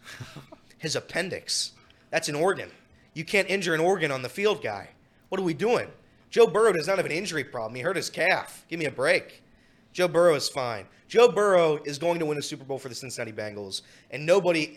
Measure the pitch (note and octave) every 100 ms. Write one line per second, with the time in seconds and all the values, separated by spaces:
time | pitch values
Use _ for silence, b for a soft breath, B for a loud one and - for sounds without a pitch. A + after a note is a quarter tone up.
0 | B B B B B - _ - D#3+ -
1 | - - F#3 G#2 - - - b b b
2 | b D#3+ D#3+ D3 F3+ D#3 F2+ - _ b
3 | b D3+ D#3 G3+ F3+ G3 E3+ D#3 E3+ G3
4 | D#3 C3 B2 - G#3 G3 A2+ G2 F2+ -
5 | b b b F#3+ F3+ C#3 G#3+ G3+ G2+ -
6 | b b b - A#2 G3 A3+ E3+ D3+ F#3+
7 | D#3 D#3 G3 D#3+ B2+ B2 A2 B2+ D#3 F3
8 | - - E3+ D#3 - - - E3+ D3 A#2
9 | C#3+ F3+ - - b b b b b -
10 | F3+ D#3+ F3 C#3+ - C#3+ B2 G#2+ F2+ b
11 | - G#3+ B3 G#3 G#3 F#3 D#3+ D3+ D3 C#3+
12 | E3+ E3+ D3+ D3 C#3 D3 C3+ C3+ B2+ A#2
13 | C3 - A2+ G#2+ G#2+ G#2 G2 F#2 b b
14 | b C3+ D#3 G3 F3 E3 D3+